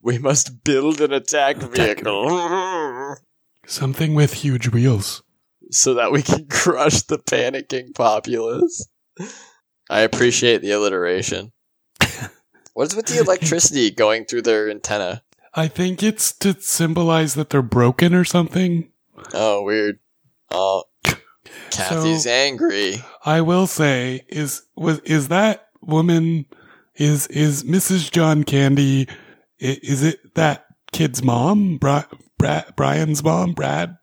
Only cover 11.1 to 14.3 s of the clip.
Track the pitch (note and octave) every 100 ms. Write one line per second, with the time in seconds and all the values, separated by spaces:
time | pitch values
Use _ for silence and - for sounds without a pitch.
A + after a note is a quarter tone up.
11.1 | F#2 - F#2 G#2 _ _ _ _ _ -
12.1 | - A2+ _ _ _ - - D3 G3 A3
13.1 | D#3+ - F#3 D#3+ E3 F3 D3 A2+ - G#2+
14.1 | A2+ A2